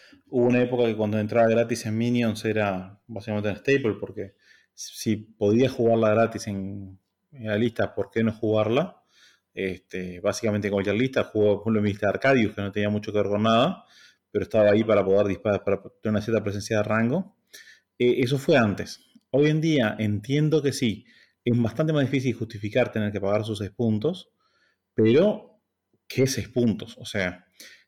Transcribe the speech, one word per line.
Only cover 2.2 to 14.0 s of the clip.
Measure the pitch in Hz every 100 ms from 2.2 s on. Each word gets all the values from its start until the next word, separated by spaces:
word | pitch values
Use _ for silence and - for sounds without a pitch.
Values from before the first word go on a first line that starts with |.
| 117 107
era | 110 107 104 92 95 - -
básicamente | 110 110 104 104
un | 98
staple, | - 139 120 98
porque | 95 98 98 _ _ _ _
si | - - - 113 107
podía | 107 _ 101 113 131
jugarla | 131 113 113 110
gratis | 107 113 104 -
en, | 98 95 101 95 98 _ _ _
en | 139 110
la | 104
lista, | 120 113 101
¿por | - -
qué | 113
no | 113
jugarla? | 107 110 107 107 123 180 - _ _ _ _ _
Este, | - 95 87 _ 92 92 90
básicamente | 101 98 113 104 104
en |
cualquier | 101 98 101
lista, | 131 123
jugó, | 98 107 104 101
por |
ejemplo, | 113 110
en |
mi | 104
lista | 98 101
de |
Arcadius, | 95 135 135 104
que | 104
no | 101
tenía | 104 104
mucho | 104 104
que | 104
ver | 98
con | 101
nada, | 110 113 147 190 _ _